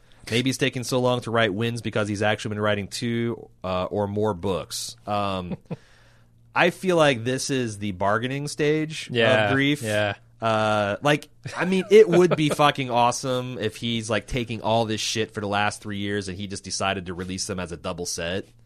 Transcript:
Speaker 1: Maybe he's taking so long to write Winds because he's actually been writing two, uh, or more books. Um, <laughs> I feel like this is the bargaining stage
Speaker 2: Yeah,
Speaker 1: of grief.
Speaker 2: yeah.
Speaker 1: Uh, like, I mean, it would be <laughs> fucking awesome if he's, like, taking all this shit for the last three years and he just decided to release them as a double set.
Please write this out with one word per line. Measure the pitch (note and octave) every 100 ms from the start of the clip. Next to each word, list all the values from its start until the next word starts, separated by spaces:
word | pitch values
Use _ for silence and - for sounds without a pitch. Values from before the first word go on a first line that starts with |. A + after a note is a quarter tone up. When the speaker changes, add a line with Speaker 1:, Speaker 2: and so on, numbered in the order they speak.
| - - -
Speaker 1:
Maybe | A2+ B2+
he's | B2
taking | C3 B2+
so | A#2 B2+
long | B2 B2
to | A2+
write | A2+ A2+
Winds | F#2+ A#2 A#2
because | A2 A2 G#2
he's | G2+
actually | G#2 G#2+ A2+
been | G#2
writing | G#2 G#2 F#2+
two, | - A#2+ A#2 A#2 - - -
uh, | F#2 F#2
or | F#2 G2+ G2+
more | G#2 G#2+
books. | F2+ G2 E2+ - - - - -
Um, | G#2 G2+ F#2+ F2+ - -
<laughs> | E3 - _ - _ _ _ -
I | B2+ F3
feel | F3 F#3+ E3+
like | D3+ B2
this | A2+ B2+ -
is | C3+ A#2+ G2+
the | G#2
bargaining | F2+ G2 A2 B2 C#3 D3
stage | - D3 D#3 D#3 D#3 -
Speaker 2:
Yeah, | A#2+ A2+ G#2+ G#2
Speaker 1:
of |
grief. | C3+ C#3 D3
Speaker 2:
yeah. | A2+ G#2 G#2 G2+ - -
Speaker 1:
Uh, | A2+ A2 G#2+ G#2+ G2+ G2+
like, | D3 D3+ - - - -
I |
mean, | E3+ F#3+ F3
it | G#3 G#3+
would | F3 F3+ D#3
be | D3+
<laughs> |
fucking | - D3 C#3 B2+
awesome | A#2+ A#2+ A#2+ C3+ B2+ B2+ B2+
if | G#2+ -
he's, | A#2+ A#2 A2
like, | G#2+ -
taking | B2 A#2 A2+
all | G#2+ A2+
this | A2 G#2+
shit | - A2+ A2
for | -
the | G2+
last | G2+ G#2 -
three | G#2+ G2+
years | G2+ G#2 F#2+
and | F#2
he | G2+
just | F#2+
decided | F#2+ - G2 G2 F2+
to |
release | F2 F#2 F#2 -
them | F#2
as | F2
a | E2
double | F#2 E2+ F2
set. | - E2+ F#2+ - -